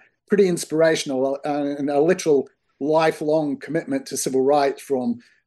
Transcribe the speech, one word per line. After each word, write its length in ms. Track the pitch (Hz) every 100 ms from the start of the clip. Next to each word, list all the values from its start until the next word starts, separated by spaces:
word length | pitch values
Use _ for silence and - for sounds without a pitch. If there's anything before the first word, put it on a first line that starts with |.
| _ _ _
pretty 180 | 202 190
inspirational, 920 | 170 - 156 160 156 147 131 135 139
uh, 40 | 151
and 420 | 147 143 143 143
a 100 | 143
literal 480 | 160 180 165 139 135 _ _ -
lifelong 800 | 139 156 160 156 151 156 151 135
commitment 500 | - 160 147 135 135
to 100 | 131
civil 260 | 151 131
rights 400 | 131 147 139 135
from, 360 | - 135 120 117 - _